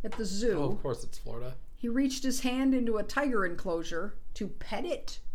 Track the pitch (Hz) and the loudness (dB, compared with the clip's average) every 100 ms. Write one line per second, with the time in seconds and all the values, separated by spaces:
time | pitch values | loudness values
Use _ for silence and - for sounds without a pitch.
0 | 208 - 208 196 233 175 135 - 139 120 | -2 -2 0 2 2 4 2 2 2 -2
1 | - - 113 117 123 131 - - 233 240 | -2 -2 -2 -2 -2 -4 -8 -4 0 2
2 | 269 - 262 247 254 254 269 262 233 214 | 2 2 0 2 0 2 4 4 2 2
3 | 190 - 285 226 180 175 190 165 165 170 | 0 0 2 2 2 0 0 -2 -2 -2
4 | 202 - - - 202 - - 214 330 - | -2 -2 -2 -4 -4 -4 -4 -4 -4 -4
5 | - - - | -4 -2 -2